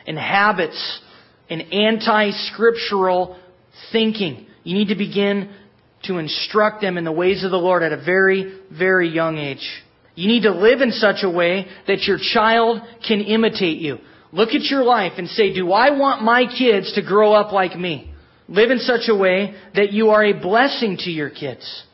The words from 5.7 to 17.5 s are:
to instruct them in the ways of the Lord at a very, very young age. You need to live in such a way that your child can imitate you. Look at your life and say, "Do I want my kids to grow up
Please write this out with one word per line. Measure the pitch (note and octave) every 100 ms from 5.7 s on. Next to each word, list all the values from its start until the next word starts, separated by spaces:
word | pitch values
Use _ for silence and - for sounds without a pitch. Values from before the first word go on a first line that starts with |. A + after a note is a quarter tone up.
| _ _ _
to | - F3+
instruct | D#3 - - G#3+ G#3+ G#3+
them | G3 F3
in |
the | E3
ways | D#3 F3+ G3
of | F#3
the | F#3
Lord | F3+ F3+
at | D#3+
a | C#3+
very, | C#3 F#3+ F#3+ F#3+ F#3+ - -
very | D#3 F#3 F#3 E3+
young | D#3+ E3 D#3
age. | C#3+ C3+ - - - _ _
You | - F#3+
need | A#3
to | G3+
live | F3 G#3+ C4
in | B3+
such | - G#3 G3
a | G3
way | F3 E3+ F#3+ F#3 - -
that | G3
your | - F#3
child | - A#3 G#3+ A3+ A#3 A3+ - - -
can | G#3
imitate | G#3 A3 A3+ A3 F3 D#3
you. | D#3 A#2+ - - _
Look | D#3+ A3+
at | C#4
your | - C#4
life | B3 A#3 F3+ F#3+
and | F3
say, | - G3
"Do | F#3 F3
I | G3+ C4+
want | C#4 C4+ G#3+
my | G#3+ A#3+ B3
kids | - B3 G3+ -
to | G#3
grow | D#3+ G3+ G#3+
up | G#3+ G#3